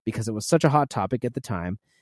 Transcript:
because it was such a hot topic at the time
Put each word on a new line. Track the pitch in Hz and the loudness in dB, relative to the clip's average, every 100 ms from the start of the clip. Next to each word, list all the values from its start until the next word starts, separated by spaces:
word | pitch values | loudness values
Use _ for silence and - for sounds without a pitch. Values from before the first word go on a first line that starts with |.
| - | -6
because | 117 110 | -4 -2
it | |
was | 107 - | -4 2
such | 165 151 | 4 6
a | |
hot | 147 143 | 4 2
topic | 120 95 127 123 | -2 -2 -2 -4
at | |
the | 131 | -6
time | - 92 90 95 _ _ | -6 -4 -4 -6 _ _